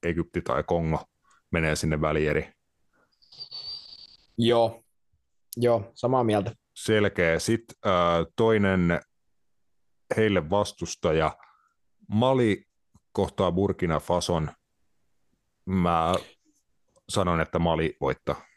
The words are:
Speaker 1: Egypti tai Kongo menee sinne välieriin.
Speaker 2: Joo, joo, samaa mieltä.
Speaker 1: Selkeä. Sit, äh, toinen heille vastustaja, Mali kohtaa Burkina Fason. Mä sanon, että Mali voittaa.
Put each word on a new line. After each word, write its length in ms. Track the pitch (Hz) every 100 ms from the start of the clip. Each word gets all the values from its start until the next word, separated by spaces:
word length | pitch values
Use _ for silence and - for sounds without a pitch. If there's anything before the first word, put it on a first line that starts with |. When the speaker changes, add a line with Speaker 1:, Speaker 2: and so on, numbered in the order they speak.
Speaker 1:
Egypti 380 | 85 82 80 87
tai 220 | - 64
Kongo 360 | 85 85 80 78 - _ _ _ _
menee 240 | 85 80 78
sinne 260 | 80 78
välieriin. 520 | 76 78 76 78 - _ _ _ _ _ _ _ _ - - - - - - - - - _ -
Speaker 2:
Joo, 460 | 117 117 113 - _ _ _ _ _ _ _ -
joo, 340 | 120 117 101
samaa 300 | - 123 131
mieltä. 280 | 120 104 98 - _
Speaker 1:
Selkeä. 640 | - - 107 104 - 85 82
Sit, 240 | - 117 - - 107
äh, 60 | 90 87 85 85 -
toinen 640 | 113 110 98 95 87 85 - _ _ _ _ _ _ _ _ _ _ -
heille 320 | 110 95 78
vastustaja, 880 | 101 101 - 85 - 87 80 78 - - _ _ _ _ _ -
Mali 580 | 107 127 131 117 95 - _ _ _ _
kohtaa 400 | - 95 - 95
Burkina 480 | 87 98 92 87 78
Fason. 520 | - 95 - 85 76 - _ _ _ _ _ _ _ _ _ _ -
Mä 480 | 92 87 82 85 90 - _ _ _ _ _ _ _ -
sanon, 320 | 107 90 85
että 180 | 80 85
Mali 380 | 85 80 80 -
voittaa. 400 | 69 69 - 65 -